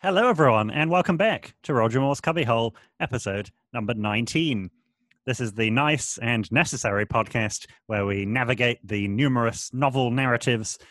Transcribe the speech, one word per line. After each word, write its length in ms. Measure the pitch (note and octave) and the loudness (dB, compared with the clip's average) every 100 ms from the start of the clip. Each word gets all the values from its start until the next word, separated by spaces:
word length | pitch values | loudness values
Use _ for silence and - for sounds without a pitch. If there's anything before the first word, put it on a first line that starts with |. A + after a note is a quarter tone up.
Hello, 260 | F#3 F#3+ A#3+ | 2 2 2
everyone, 420 | F3+ D3 A2 G#2+ | 6 6 6 2
and 180 | B2+ D#3 | 0 2
welcome 280 | F3+ F3+ F3 | 2 2 2
back 400 | G#3+ F#3 - - | 2 0 -6 -20
to 100 | - | -2
Roger 260 | C3+ A2+ A#2+ | 2 2 2
Moore's 200 | C3+ C#3 | 0 0
Cubbyhole, 560 | - E3 B2 A#2 A2+ - _ _ | -2 -2 2 2 0 -4 _ _
episode 500 | E3 B2 G#2 G2 G#2 _ _ | -6 -4 -4 -6 -6 _ _
number 200 | B2 G#2+ | -8 -4
nineteen. 760 | A2+ G#2+ G#2 A#2+ D#3+ E3 A#2 F#2 _ _ _ _ _ - | -2 0 0 0 0 0 -2 -6 _ _ _ _ _ -6
This 140 | B2 | -4
is 120 | A#2+ | -4
the 160 | G#2 A2+ | -2 0
nice 480 | A#2 D3 D3+ - - | 2 2 0 -4 -6
and 320 | A#2 A#2 G#2 | -2 -2 0
necessary 520 | B2 E3+ C#3 A#2 G2+ | 0 0 -2 -2 -2
podcast 600 | G#2 A#2 A2 B2 G#2+ - - - _ | 0 -2 -2 -2 -4 -6 -14 -20 _
where 180 | G#2+ G2+ | -2 0
we 180 | G2+ | -2
navigate 540 | G2 A#2+ A#2+ B2+ A#2+ A#2+ G2 | -2 -2 0 2 0 0 -4
the 220 | G#2 G2+ | -4 -2
numerous 640 | G2+ C#3+ B2 A#2 - - | 0 2 2 0 -2 -10
novel 400 | B2+ C#3 C3 B2 | -2 0 0 0
narratives 680 | B2 C3 A#2+ - A#2 A2 - - | 0 2 0 2 -2 -2 -12 -16